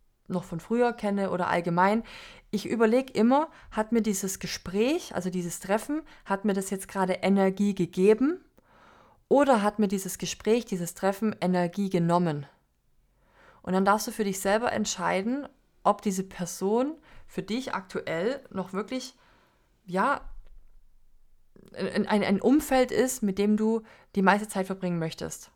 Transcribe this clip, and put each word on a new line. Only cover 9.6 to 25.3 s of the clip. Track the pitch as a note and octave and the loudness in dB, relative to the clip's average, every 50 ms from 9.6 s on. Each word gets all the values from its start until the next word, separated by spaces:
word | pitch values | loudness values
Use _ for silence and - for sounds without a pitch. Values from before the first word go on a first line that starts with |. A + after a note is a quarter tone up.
| G3 | 4
hat | G#3 G#3 - | 2 0 2
mir | G#3+ G3 | 0 0
dieses | G3 G3 F#3 F3+ - - | 0 -2 -4 -6 -8 -8
Gespräch, | - E3 - - - G#3+ A3 A#3+ A3 | -8 -8 -8 -4 0 0 2 2 0
dieses | - - F#3 F3 E3+ - | -2 -4 -4 -4 -6 -6
Treffen | - - F#3+ G3 G3 A3 A3 G#3 - | -2 -2 -2 0 0 -2 -2 -2 0
Energie | - F3+ F#3 F3+ F3 F3 E3+ - G3+ F#3+ | 0 2 2 2 2 0 0 -2 -2 0
genommen? | F#3+ F3+ E3+ E3+ E3+ F3 F3+ E3+ D3+ D3 C#3+ - _ _ _ _ _ _ _ _ _ _ _ _ _ _ _ _ _ _ - - - _ - | 0 2 2 4 4 4 2 2 0 -4 -6 -12 _ _ _ _ _ _ _ _ _ _ _ _ _ _ _ _ _ _ -20 -20 -20 _ -6
Und | - F3+ | -2 0
dann | F#3 G3 | 2 4
darfst | G3 G3+ G#3+ G#3+ | 4 4 2 0
du | - A3+ | -4 -4
für | - A3 | -2 -2
dich | G3+ F#3+ F#3+ | -2 -2 -2
selber | - G3 G3 A3 A#3+ A#3+ - | 0 0 2 2 2 0 -2
entscheiden, | - G#3+ - - - F3+ E3+ F3 F#3 F#3+ A3 B3 C#4+ C#4+ - _ _ _ _ _ _ - | -2 -2 -4 -4 -2 -2 0 0 0 -2 -2 -4 -6 -6 -10 _ _ _ _ _ _ 0
ob | - G#3 G#3 | 0 0 0
diese | - G#3+ F#3+ F#3 F#3+ | 0 -4 -4 -4 -4
Person | F#3+ - - F#3 E3+ - - F#3+ F#3+ G#3+ A#3 B3+ C#4+ D#4+ D#4+ - - - - - | -8 -8 -10 -10 -10 -8 -4 -2 0 0 0 0 -2 -4 -8 -14 -20 -20 -20 -20
für | - - - F3 | -14 -10 -10 -8
dich | - G#3 B3+ C4 - - | -6 -6 -6 -6 -6 -8
aktuell | F#3 F#3+ - - F#3 - - E3 D#3+ F3 A3 C4+ C#4 - - | -8 -8 -8 -8 -8 -6 -6 -4 -2 -2 -2 -4 -4 -8 -10
noch | - F#3+ F3+ F3 F#3+ | -8 -8 -8 -6 -6
wirklich, | F#3+ G#3+ G#3 B3+ B3+ B3+ - - _ _ _ _ _ _ _ _ _ _ _ _ _ _ | -8 -6 -6 -6 -8 -8 -10 -16 _ _ _ _ _ _ _ _ _ _ _ _ _ _
ja, | G3 F3 F#3 G3+ C4 C#4+ - - - - - - - - - - - - - - - - - - - - - - - - - _ _ - - - - - | -6 -2 0 0 0 0 -4 -6 -10 -14 -14 -16 -16 -20 -20 -20 -20 -20 -20 -20 -20 -20 -20 -20 -20 -20 -20 -20 -20 -20 -20 _ _ -20 -20 -20 -18 -10
ein, | - F3 F#3 - - G3+ | -8 -6 -4 -2 -2 0
ein, | - G3+ G#3 G3+ | 0 2 2 2
ein | - G3 F#3+ | 2 2 2
Umfeld | - G#3+ C4 D#4 D4+ - C4+ C4 B3+ A#3+ | 4 4 4 4 4 2 2 2 2 2
ist, | - - A#3+ C4 B3+ - - | 2 0 0 0 0 -2 -2
mit | G3+ F#3+ G3 | -2 -2 0
dem | G3+ G#3 G#3+ | 2 2 2
du | G#3 G#3+ A3 A3+ A3+ A3 - - - - _ - | 2 2 0 0 -2 -4 -8 -18 -20 -20 _ -2
die | G3+ F#3+ | 2 4
meiste | F#3+ F#3+ G#3 G#3 - | 4 4 4 2 -4
Zeit | - G3 F#3 | -4 -6 -4
verbringen | F#3+ F#3+ F#3+ F#3 F3+ F3 E3+ | -4 -6 -6 -4 -4 -4 -4
möchtest. | E3 D#3+ D#3 - D#3+ D#3+ | -4 -6 -6 -8 -10 -10